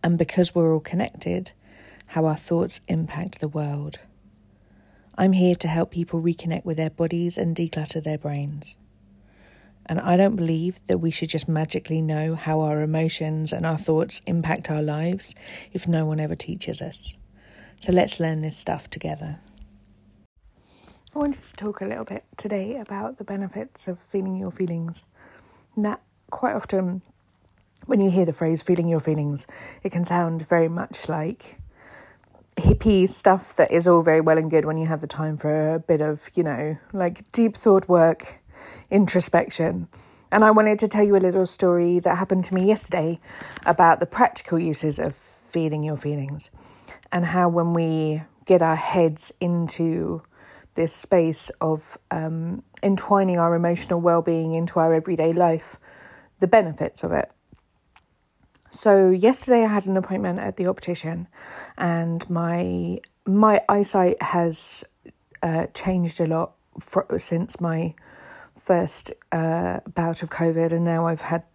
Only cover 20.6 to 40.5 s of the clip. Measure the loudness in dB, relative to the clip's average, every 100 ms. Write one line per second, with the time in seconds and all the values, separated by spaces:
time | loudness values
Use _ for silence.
20.6 | _ _ _ _ _ -4 -4 -4 -12 -10
21.6 | -10 -8 -8 -8 -10 -12 _ -14 -6 -4
22.6 | -4 -10 -10 -8 -10 -12 -10 -8 -8 -10
23.6 | -14 -12 -10 -12 _ -6 -4 -6 -8 -6
24.6 | -4 -4 -6 -10 _ _ -20 -20 _ _
25.6 | _ -4 -4 -4 _ _ _ -6 -4 -4
26.6 | -2 -2 -2 -6 _ _ _ _ _ _
27.6 | _ _ -2 2 4 4 0 0 -2 -2
28.6 | 0 0 2 0 0 -2 -2 -4 -10 -20
29.6 | -20 -10 -6 -4 -2 0 0 -4 0 2
30.6 | 2 -2 -8 -10 -6 -6 -6 -10 -18 -20
31.6 | -20 _ -20 -20 -20 _ _ _ _ 2
32.6 | 4 6 4 4 4 4 4 4 0 2
33.6 | 4 4 6 6 6 4 6 2 4 2
34.6 | 2 -2 -2 -4 -6 -6 -4 -2 -2 0
35.6 | 0 -2 2 2 2 -2 -4 -2 -2 -2
36.6 | -4 -6 _ -4 -2 -4 -6 0 0 2
37.6 | 4 6 6 6 6 4 -8 -20 _ -20
38.6 | -20 -20 _ 2 4 2 2 2 0 -2
39.6 | -2 -2 -10 -16 -20 _ _ 6 8